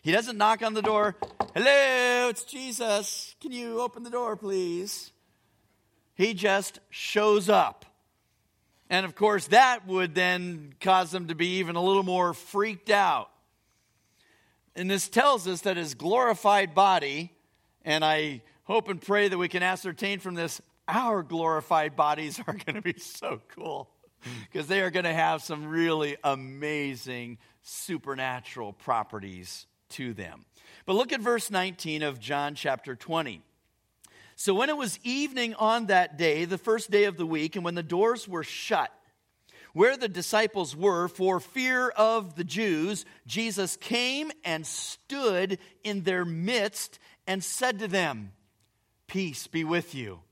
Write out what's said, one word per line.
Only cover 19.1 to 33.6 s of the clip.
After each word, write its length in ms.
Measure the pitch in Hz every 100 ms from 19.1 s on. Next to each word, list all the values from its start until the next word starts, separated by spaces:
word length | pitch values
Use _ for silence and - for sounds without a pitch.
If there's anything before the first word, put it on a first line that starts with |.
| 202 202
that 100 | 185
we 100 | 175
can 140 | 175
ascertain 560 | 180 185 190 170 196 202
from 160 | 185
this, 260 | 175 165 - - _ -
our 340 | 185 247 208
glorified 720 | 147 165 165 156 151 165 151
bodies 460 | 139 147 151 156 175
<laughs> 60 | 226
are 80 |
gonna 280 | 202 - 190
be 160 | - -
so 420 | - - - 127 _
cool, 400 | - 160 143 135 _ _ _ 127 123 107
'cause 140 | 190 151
they 140 | 190
are 100 | 185
gonna 240 | 180 175
have 280 | 160 160 160
some 240 | - 151 151
really 500 | 160 165 156 147 143
amazing 1120 | 143 135 131 135 147 151 143 127 127 123 120 117 _ _
supernatural 1120 | - - - 165 139 131 131 127 113 - 107
properties 920 | 98 - 117 107 107 98 92 90 - - _ _
to 240 | - 127
them. 320 | 107 90 80 _ _ - - -
But 80 |
look 180 | 190 254
at 80 | 277
verse 300 | 220 233 -
nineteen 520 | 196 185 180 165 151
of 160 | 151 131
John 360 | 110 143 143
chapter 420 | 147 147 131 - 123
twenty. 460 | - 160 147 87 _ _